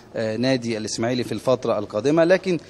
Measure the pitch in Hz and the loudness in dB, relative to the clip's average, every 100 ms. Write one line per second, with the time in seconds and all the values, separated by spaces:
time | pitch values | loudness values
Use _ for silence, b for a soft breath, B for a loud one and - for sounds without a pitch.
0 | b - 110 110 127 131 117 110 107 - | b -6 -4 -2 0 0 -2 -4 -6 -4
1 | 117 127 113 110 - 123 117 104 104 107 | -2 -2 -4 -4 0 0 2 -2 -2 -2
2 | 123 160 165 185 190 165 B | 2 4 4 4 2 -4 B